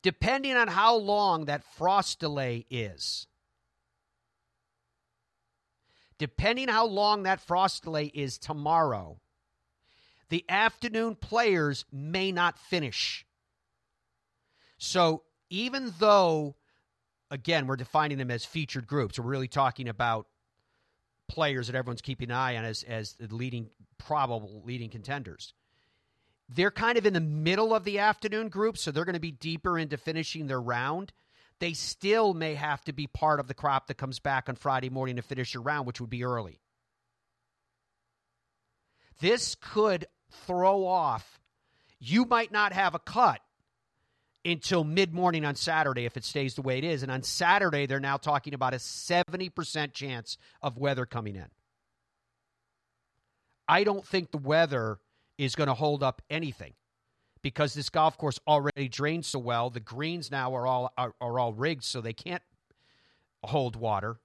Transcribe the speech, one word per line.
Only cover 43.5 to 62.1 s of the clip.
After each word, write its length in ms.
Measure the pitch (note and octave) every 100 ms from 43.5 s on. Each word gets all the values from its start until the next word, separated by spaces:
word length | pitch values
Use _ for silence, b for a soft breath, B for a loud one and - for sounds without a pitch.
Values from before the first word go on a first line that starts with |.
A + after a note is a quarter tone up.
| _ _ _ _ _ _ _ _ _
until 420 | E3+ E3 - F3+
mid-morning 600 | D3+ E3+ F#3+ E3 F3+ E3
on 100 | D3
Saturday 520 | C#3 E3+ D#3+ D3 B2+ A#2+
if 100 | -
it 80 |
stays 300 | - D3 C3+
the 80 | C3
way 160 | C3 B2+
it 60 |
is. 180 | D#3+ D3+
And 100 | C3
on 100 | C3
Saturday, 600 | C3 - F3 G3 F#3 C#3+
they're 160 | C#3 C3+
now 160 | C#3 C#3
talking 380 | D#3 C#3+ D3+
about 180 | C#3 B2+
a 60 | B2+
seventy 720 | - - - F3 F3 F3+ F#3
percent 420 | - D#3+ D#3 D3
chance 460 | - C#3 B2 A2 - b b
of 160 | D3 A#2+
weather 260 | C#3+ B2+
coming 320 | B2 B2 G#2+ G2
in. 120 | D#2+ _ _ _ _ _ _ _ _ _ _ _ _ _ _ _ _ _ _ _ _ _ -
I 160 | E3+
don't 220 | G#3 G3 -
think 240 | F#3+ E3
the 80 | D#3
weather 600 | C3+ D#3 E3 C3+ A2 G#2 _ _ _ -
is 180 | C3+
gonna 200 | - C#3+
hold 280 | A#2+ D3+ D3
up 200 | C3+ - -
anything 420 | D3+ D#3 - C#2+ - _ _ _ _ _ _
because 320 | C#3 C3+ D3
this 140 | D3 C3+
golf 280 | E3 D#3 -
course 220 | D3+ - -
already 420 | D3+ C#3+ C#3+ C3+
drains 400 | A2+ D3 E3+ D#3
so 100 | C#3
well. 320 | A#2+ A#2 B2
The 80 | A#2+
greens 500 | G#2+ A#2 D#3 E3+ D3
now 240 | C#3 B2+ C3
are 100 | B2+
all, 260 | B2+ B2+ -
are, 160 | B2 -
are 180 | B2 B2
all 140 | A#2+
rigged, 320 | G#2+ C#3+ D3+
so 160 | - B2+
they 120 | A2+